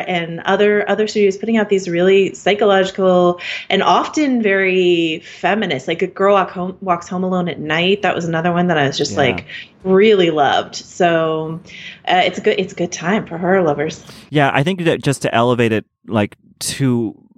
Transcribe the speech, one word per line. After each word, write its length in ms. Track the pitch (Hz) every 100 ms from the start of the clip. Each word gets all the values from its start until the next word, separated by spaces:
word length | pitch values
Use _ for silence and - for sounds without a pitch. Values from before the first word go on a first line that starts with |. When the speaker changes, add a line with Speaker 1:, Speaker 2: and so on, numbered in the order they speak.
| -
Speaker 1:
and 320 | 180 165 165 -
other, 420 | 190 208 208 202
other 180 | 196 214
studios 300 | 214 202 190
putting 220 | 220 226
out 100 | 208
these 180 | 196 185
really 460 | 170 185 196 196 - - 202 214
psychological 720 | 190 190 - 190 180 180 175 - - -
and 140 | 190
often 600 | - 190 311 - 294 254
very 800 | 208 196 190 185 180 170 165 160
feminist, 640 | - - 180 208 196 135 -
like 160 | 170
A 40 | 185
Girl 280 | - 196
Walk 160 | 202 185
Home, 240 | 190 180 185
Walks 280 | 190 170 -
Home 160 | 185
Alone 240 | 185 185 175
at 120 | -
Night. 420 | 151 156 175 202
That 120 | 185
was 100 | -
another 280 | 170 165 175
one 160 | 175 180
that 100 | 160
I 80 | 139
was 100 | 139
just 160 | 147
Speaker 2:
Yeah. 60 | 104
Speaker 1:
like, 260 | 135 90 - - - _
really 460 | 185 190 214 202 170
loved. 460 | 151 131 95 104 -
So, 840 | - - 175 165 160 160 160 165 - - - - -
uh, 140 | 185
it's 140 | - -
a 20 |
good, 180 | 214 214
it's 140 | 185
a 40 | -
good 140 | 175
time 340 | - 160 208 -
for 120 | 170
horror 240 | 180 190
lovers. 420 | 170 143 156 165 - - -
Speaker 2:
Yeah, 200 | 147 135
I 80 | 123
think 220 | 147 190
that 180 | 165 127
just 200 | - 135
to 120 | -
elevate 380 | 117 120 120 117
it, 120 | 107 - _ -
like, 300 | 110 104 - _ -
to, 540 | - - 135 120 110 - _